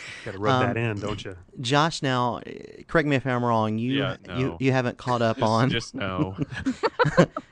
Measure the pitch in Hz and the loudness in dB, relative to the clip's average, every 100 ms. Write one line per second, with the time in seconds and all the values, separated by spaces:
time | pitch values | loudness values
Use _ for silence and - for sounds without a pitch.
0 | - - 117 95 107 131 104 107 117 104 | -16 -14 -12 -2 2 4 2 0 -2 -2
1 | 101 104 104 92 - - 120 143 160 - | -4 -6 -8 -14 -16 -10 2 4 4 0
2 | 139 127 123 95 - - - - - 165 | 0 0 0 -4 -8 -14 -16 -18 -2 0
3 | 147 139 135 123 120 113 107 110 120 135 | 2 2 2 0 2 2 2 0 -2 -2
4 | 95 92 - 123 131 85 131 131 123 - | -2 -4 -8 -4 -4 0 2 2 0 -2
5 | - 123 113 110 110 110 127 117 - - | -2 2 2 2 2 4 2 0 -4 -6
6 | 98 92 95 98 151 - 269 - 466 - | -4 -2 -2 -4 -8 -4 -6 -2 -4 0
7 | - - 156 - - | 2 4 2 0 -14